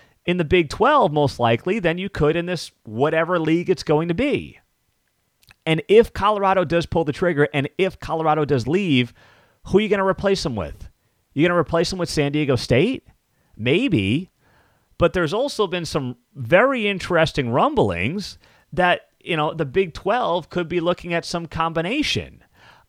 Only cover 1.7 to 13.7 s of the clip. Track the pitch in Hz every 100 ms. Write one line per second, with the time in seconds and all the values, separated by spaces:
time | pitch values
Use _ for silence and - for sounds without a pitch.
1.7 | 214 170 175 190 - 147 165 170 180 -
2.7 | _ - 107 147 160 165 180 156 165 175
3.7 | 180 - 151 170 170 285 175 73 - _
4.7 | _ _ _ _ _ _ _ _ _ -
5.7 | 160 - 214 226 - 202 214 196 190 160
6.7 | 170 - 175 151 - 180 143 147 147 143
7.7 | - 190 - - 160 160 156 147 139 113
8.7 | 180 190 131 120 - - _ _ _ -
9.7 | 190 214 196 190 180 202 185 160 110 76
10.7 | - - _ _ _ _ 135 170 175 151
11.7 | 170 170 190 170 - 143 147 143 127 -
12.7 | 120 208 262 - _ _ _ _ - 117